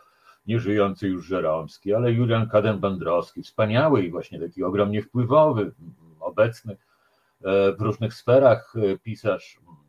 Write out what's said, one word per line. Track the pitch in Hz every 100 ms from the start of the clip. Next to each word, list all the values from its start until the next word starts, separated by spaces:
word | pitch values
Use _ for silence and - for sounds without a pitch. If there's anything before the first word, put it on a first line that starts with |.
| _ _ _ _ -
nieżyjący | 113 95 104 98 92 98
już | 90 85
Żeromski, | 92 80 80 78 - 98
ale | 110 120
Julian | 117 120 113 110
Kaden-Bandrowski, | 107 110 98 98 92 82 85 - -
wspaniały | - - 107 117 156 120
i | 87
właśnie | 85 - 78
taki | 85 92
ogromnie | 90 101 101 104
wpływowy, | - 123 120 151 156 107 87 - 82 - - -
obecny, | - 104 117 113 104
e, | 98 _ _ _ _ _ _ 95 98 98
w | 92
różnych | 107 104 113
sferach, | - - 131 135 110 - 113
e, | 101 95
pisarz | 113 110 110 92 - - _ -